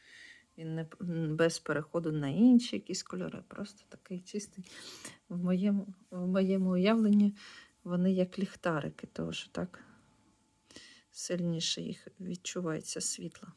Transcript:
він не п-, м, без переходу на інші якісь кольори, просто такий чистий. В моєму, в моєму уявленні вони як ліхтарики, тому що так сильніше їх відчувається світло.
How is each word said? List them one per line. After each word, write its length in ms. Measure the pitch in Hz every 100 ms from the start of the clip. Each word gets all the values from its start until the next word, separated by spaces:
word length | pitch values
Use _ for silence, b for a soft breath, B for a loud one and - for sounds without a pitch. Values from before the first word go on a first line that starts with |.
| B B B B B -
він 180 | 160 160
не 100 | 160
п-, 120 | -
м, 340 | 175 165 156 156
без 240 | 165 -
переходу 520 | - 147 151 170 165
на 180 | 151 139
інші 460 | 165 247 240 240 202
якісь 280 | - 185
кольори, 400 | - 185 175 - -
просто 360 | - 208 - _
такий 300 | - - 180
чистий. 460 | - 208 - - - B B B B B _
В 80 | 175
моєму, 500 | 180 185 202 202 202 - _
в 160 | 180 180
моєму 420 | 190 190 190 185
уявленні 680 | 180 196 226 214 208 208 202 B B B _
вони 300 | 175 180 185
як 260 | 185 180 -
ліхтарики, 680 | 190 - 175 156 156 151 -
тому 200 | - 165
що 160 | - -
так 320 | - 180 - - - _ _ _ _ _ _ _ B B B B
сильніше 720 | - - 180 175 165 170 -
їх 260 | 170 - - -
відчувається 840 | 180 180 - 185 175 156 - -
світло. 520 | - - 175 - -